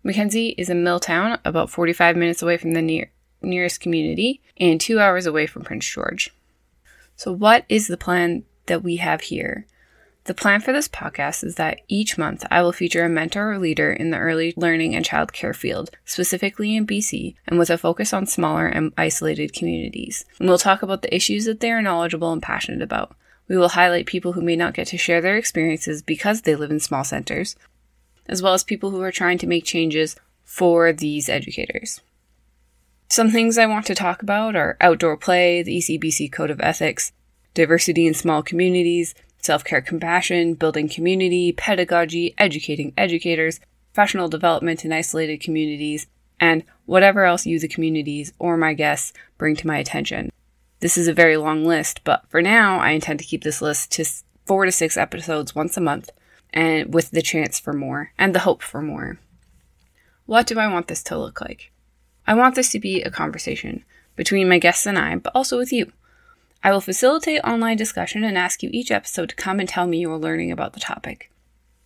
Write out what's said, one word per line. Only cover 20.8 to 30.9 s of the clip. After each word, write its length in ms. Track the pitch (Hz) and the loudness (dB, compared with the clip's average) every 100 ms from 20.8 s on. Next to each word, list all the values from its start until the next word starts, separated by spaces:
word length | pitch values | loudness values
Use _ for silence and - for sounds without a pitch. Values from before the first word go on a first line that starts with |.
about 200 | 190 196 | 0 -4
the 140 | - 180 | -2 -2
issues 300 | - 208 220 | 0 -2 -4
that 160 | 220 | -2
they 100 | 233 | -2
are 100 | 226 | 0
knowledgeable 520 | 202 170 170 160 170 | 0 0 -2 -2 -2
and 80 | 165 | -4
passionate 400 | - - - - | -4 -6 -4 -6
about. 340 | - 55 50 _ _ _ - | -4 -4 -6 _ _ _ -2
We 80 | 185 | 4
will 140 | 175 | 4
highlight 360 | 175 180 175 - | 6 4 4 -2
people 280 | 180 175 | -4 -4
who 80 | 175 | -2
may 160 | 170 165 | 0 0
not 160 | 170 | 0
get 140 | - - | -4 -6
to 100 | 175 | -4
share 240 | - 170 | 0 2
their 160 | 180 214 | 2 0
experiences 640 | 233 175 160 156 - 151 | 0 0 0 -2 -4 -8
because 400 | - 156 208 220 | -4 -2 0 0
they 160 | - 151 | 2 0
live 140 | 147 | 0
in 100 | 151 | -4
small 240 | - 139 139 | -2 -4 -4
centers, 500 | 143 135 151 190 - _ _ _ _ _ _ - | -6 -4 -6 -6 -10 _ _ _ _ _ _ -8
as 160 | 185 | 0
well 120 | 190 | 2
as 100 | 185 | 2
people 280 | - 214 196 | 0 -4 -4
who 100 | 190 | -4
are 100 | 185 | -4
trying 260 | - 180 180 | 0 0 0
to 80 | 170 | 0
make 200 | 175 - | 0 0
changes 500 | 170 160 151 156 - _ _ _ | 0 0 0 -2 -4 _ _ _
for 480 | - 180 170 165 | 2 4 6 6